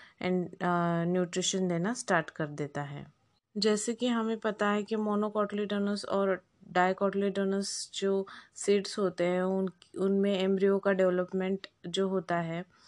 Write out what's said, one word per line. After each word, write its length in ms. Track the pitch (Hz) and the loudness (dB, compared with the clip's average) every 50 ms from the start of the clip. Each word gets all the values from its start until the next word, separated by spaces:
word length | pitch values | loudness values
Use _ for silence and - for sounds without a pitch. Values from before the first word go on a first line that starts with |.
| - - _ - - | -20 -20 _ -6 -2
एंड, 260 | 180 185 185 175 - | 0 0 0 0 -2
अ, 100 | - - 180 180 175 175 170 170 170 170 170 | -6 -4 -2 0 2 2 2 2 2 2 2
न्यूट्रिशन 640 | 175 180 185 180 175 175 180 180 - - 190 190 180 | 2 2 0 0 0 -2 -2 -2 0 0 0 0 0
देना 260 | 175 170 170 208 247 | 0 0 0 -2 -4
स्टार्ट 360 | - - - 190 165 156 - | -4 -2 0 2 2 0 -2
कर 160 | - - 160 | -6 -6 -6
देता 360 | 147 147 147 147 139 - 147 147 | -6 -6 -6 -6 -6 -6 -8 -8
है। 240 | 139 143 143 135 - - _ _ _ _ _ _ _ - | -8 -10 -14 -14 -16 -20 _ _ _ _ _ _ _ -6
जैसे 380 | 208 190 214 214 208 - - 233 | -2 0 2 2 0 0 -4 -4
कि 120 | 226 240 | -2 0
हमें 320 | 247 233 233 220 220 226 220 | 0 0 0 0 -2 -2 -2
पता 320 | - 220 208 - 214 208 | -2 -4 -2 0 0 0
है 120 | 208 208 208 | 2 0 0
कि 140 | - 220 | -2 -2
monocotyledonous 1120 | 214 214 208 208 208 208 214 208 214 208 202 208 202 208 202 208 202 202 202 208 202 - | -2 0 0 0 0 0 0 0 -2 -2 0 -2 -4 -2 -2 -2 -2 0 0 -2 -2 -2
और 380 | - - 196 196 196 185 180 - _ _ _ - - - | -2 0 2 2 2 0 0 -4 _ _ _ -10 -2 2
dicotyledonous 1200 | 180 180 185 190 185 202 196 190 196 196 202 185 196 196 196 196 196 196 - - - - - - | 2 2 2 2 2 0 0 0 0 0 0 0 0 0 0 0 -2 -2 -4 -6 -8 -10 -10 -8
जो 320 | - 196 196 196 196 196 - - - - - - | -4 -2 0 0 0 -2 -4 -10 -20 -20 -20 -16
सीड्स 440 | - - - 202 202 190 - - - | -4 0 2 2 2 2 -2 -4 -2
होते 260 | 202 180 170 - 175 | -2 0 0 0 0
हैं 180 | 180 180 180 185 | 2 2 2 0
उन, 280 | 185 190 190 190 185 - - - _ - - | 0 0 0 0 -2 -4 -8 -20 _ -4 -2
उनमें 400 | 190 196 196 196 196 202 202 185 | 0 2 4 4 4 2 2 2
एम्ब्रियो 400 | 190 190 196 190 190 196 196 196 | 2 2 2 4 4 4 4 4
का 140 | 196 196 196 | 2 2 2
डेवलपमेंट 760 | 185 190 185 180 180 180 180 - 190 185 185 196 190 - - _ _ - | 4 4 4 4 2 0 -2 -2 -2 -2 -2 -2 -4 -6 -10 _ _ -12
जो 220 | 175 170 190 196 190 | -6 -2 0 0 0
होता 280 | 190 190 170 - 175 | 0 -2 -2 0 -2
है 440 | 170 170 165 165 170 185 - _ _ - | -2 -2 -2 -4 -6 -8 -10 _ _ -20